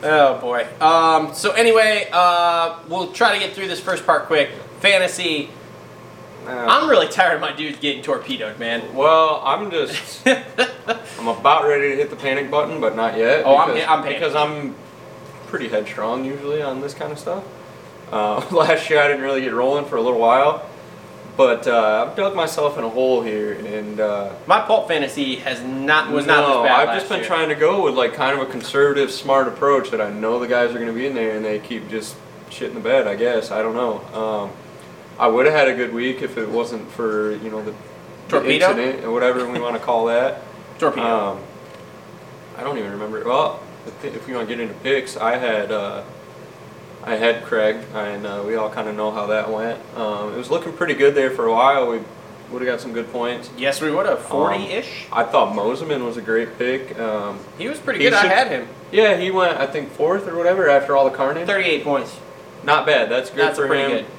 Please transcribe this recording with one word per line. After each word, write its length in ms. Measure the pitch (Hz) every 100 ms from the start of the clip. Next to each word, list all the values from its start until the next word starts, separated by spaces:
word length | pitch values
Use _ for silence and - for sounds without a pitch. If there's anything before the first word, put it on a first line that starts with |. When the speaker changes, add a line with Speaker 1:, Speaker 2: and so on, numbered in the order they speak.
Speaker 1:
Oh, 340 | 151 151 139 123
boy. 280 | 123 120 113 -
Um, 540 | 156 165 165 160 151
so 180 | - 208
anyway, 560 | 196 233 220 220 208 -
uh, 640 | 175 180 175 170 170 165 165 160
we'll 240 | 175 180
try 220 | - 233
to 60 | 208 202
get 80 |
through 140 | 190 190
this 140 | 175
first 240 | - 180 -
part 220 | 156 -
quick. 240 | 160 139 - - -
Fantasy. 720 | 196 190 180 - 175 156 143 - - - - - - - - - -
Speaker 2:
Uh, 40 |
Speaker 1:
I'm 380 | 123 120 277 311
really 200 | 220 156
tired 260 | - 180 156
of 60 |
my 100 | 143
dudes 260 | - 151 143
getting 220 | 143 131
torpedoed, 560 | - 127 110 123 107 107
man. 380 | 117 117 107 131
Speaker 2:
Well, 460 | 147 160 156 151
I'm 260 | 131 156 208
just, 560 | 170 135 - - - -
Speaker 1:
<laughs> 920 | 262 - - 247 - - 226 - -
Speaker 2:
I'm 80 | 233
about 380 | - 147 156 147
ready 240 | 143 139
to 60 | 135
hit 120 | 143
the 60 | -
panic 340 | 139 135 135
button, 300 | 147 147 160
but 160 | 113 107
not 220 | 113 107
yet. 260 | 117 151 135
Speaker 1:
Oh, 120 | 139
I'm 160 | 165
Speaker 2:
because, 120 | 156 160
Speaker 1:
pa-, 80 | 156
I'm 80 |
panicking. 100 | 143
Speaker 2:
because 220 | 135 160 147
I'm 400 | 151 151 139 104 - - - - - - -
pretty 200 | - 120
headstrong 560 | 107 104 - 107 123
usually 380 | 135 139 143 151
on 180 | 143 131
this 140 | 143
kind 180 | - 151
of 80 | 147
stuff. 240 | - 185 190 - - - - - -
Uh, 320 | 107 104 107 -
<laughs> 40 | 175
last 340 | 160 160 -
year 120 | 151
I 60 | 143
didn't 160 | 139
really 180 | 135 135
get 120 | 127
rolling 320 | 117 127 143 143
for 120 | 131
a 40 |
little 180 | 117 120
while, 500 | 117 127 143 156 - - - - - - - -
but, 320 | 131 117 131
uh, 380 | 117 107 107 -
I've 80 | -
dug 180 | 196 190
myself 420 | 160 - 147 147
in 60 | 113
a 40 |
hole 320 | 117 131 123
here, 320 | 113 107 107
and, 460 | 101 107 107 107 107
uh, 320 | 107 101 101 - -
Speaker 1:
My 140 | 202
pulp 260 | 214 220 -
fantasy 480 | 160 135 - 135 127
has 240 | 131 120
not, 480 | 127 135 139 151 139
was 140 | 147 143
not 220 | 151 147
Speaker 2:
No, 140 | 131
Speaker 1:
this 80 | 123
bad 100 | 143
Speaker 2:
I've 80 | -
Speaker 1:
last 80 | -
Speaker 2:
just 100 | -
been 100 | 196
Speaker 1:
year. 80 | 226
Speaker 2:
trying 220 | 165 160
to 60 | 147
go 280 | 156 196
with, 120 | 165 127
like, 180 | 120
kind 260 | - 135 139
of 80 | 131
a 20 |
conservative, 640 | 127 - 139 143 143 135
smart 360 | - 135 135 127
approach 400 | 107 139 139 -
that 80 | 110
I 100 | 104
know 280 | 104 110 120
the 80 | 120
guys 260 | 123 120
are 60 | 120
gonna 140 | 117
be 140 | 113 135
in 60 | 127
there, 200 | 110 107
and 80 |
they 160 | 107 107
keep 300 | - 113 104
just 260 | 110 107 - - - -
shit 180 | - 113
in 60 | 113
the 40 |
bed, 260 | 107 135 107
I 80 | 101
guess. 360 | 120 117 107
I 100 | 104
don't 140 | 113 117
know. 240 | 123 104 - 110
Um, 340 | 110 107 101 85 - - - - - -
I 80 | 120
would've 240 | 113 139
had 160 | 156 135
a 60 |
good 200 | 127 120
week 280 | 113 127 127
if 160 | 107 -
it 100 | 107
wasn't 420 | 113 113 117 104
for, 400 | - 113 107 107 107
you 120 | 110
know, 120 | 107
the, 80 | 107
the 60 | - - - - - -
Speaker 1:
Torpedo? 400 | 156 131 151 185
Speaker 2:
incident 340 | 117 131 135
or 80 | 113
whatever 380 | 120 123 127 120
we 100 | 120
wanna 200 | 120 117
call 260 | - 117 117
that. 360 | 117 135 - - -
Speaker 1:
<laughs> 200 | - -
Torpedo. 520 | 160 135 117 110 101
Speaker 2:
Um, 80 | 95 - - - - - - - - - - - -
I 60 |
don't 140 | 123 120
even 140 | 101
remember. 320 | 101 107 107 113
Well, 340 | 131 151 - - - -
if, 200 | - 139
if 220 | 110 -
we 60 |
wanna 120 | 123 110
get 120 | 120
into 140 | 110 92
picks, 420 | 131 139 127 110
I 200 | 113 123
had, 340 | 123 107 101
uh, 320 | 107 101 101 - - - - - - - - - -
I 120 | 110 113
had 260 | 117 117
Craig, 340 | - 113 107 107 -
and, 320 | 110 104 101 104
uh, 180 | 101 104
we 100 | 113
all 140 | 107
kinda 220 | 117 107
know 180 | 107 107
how 160 | 107 104
that 220 | 107 107
went. 280 | 107 117 117 - -
Um, 380 | 107 104 107
it 40 | 120
was 120 | 120
looking 240 | 165 170
pretty 220 | 160 170 135
good 180 | 139
there 160 | 143 131
for 160 | 127 113
a 60 |
while. 360 | 113 131 139 120
We 100 | 117 104 - - - -
would've 140 | 123 127
got 140 | 120
some 120 | 127
good 180 | 113 113
points. 380 | 123 120 120 - 120
Speaker 1:
Yes, 220 | 135 139
we 100 | 156
would've. 260 | 156 196 -
Speaker 2:
Um, 60 | -
Speaker 1:
Forty-ish? 800 | - 202 196 196 196 - - -
Speaker 2:
I 120 | 113
thought 320 | 117 - 101 104
Moseman 480 | 107 131 160 143
was 140 | 120 117
a 40 |
great 360 | 104 113 113 -
pick. 400 | 123 131 - 113
Um, 400 | 113 107 101 98 - -
Speaker 1:
He 100 | 214
was 120 | 302
pretty 200 | - -
Speaker 2:
he 60 | 233
Speaker 1:
good. 80 |
I 80 | 220
Speaker 2:
should 80 | 202
Speaker 1:
had 160 | 196 254
him. 200 | 175 170 - -
Speaker 2:
Yeah, 260 | 208 214 180
he 120 | 180
went, 280 | 185 180 156
I 80 | 135
think, 240 | 151 135
fourth 360 | - 151 196 196
or 80 | 170
whatever 320 | 170 190 165
after 260 | 139 139 139
all 80 | 135
the 80 | -
carnage. 300 | 135 160 180
Speaker 1:
Thirty-eight 360 | 196 180 151
points. 340 | 147 135 120 - - - - -
Speaker 2:
Not 220 | 135 147 151
bad. 220 | 139 113
That's 200 | 120 135
good 100 | 139
Speaker 1:
That's 200 | 143 -
Speaker 2:
for 80 | 139
Speaker 1:
pretty 160 | 143
Speaker 2:
him. 80 | 135
Speaker 1:
good. 140 | 117 107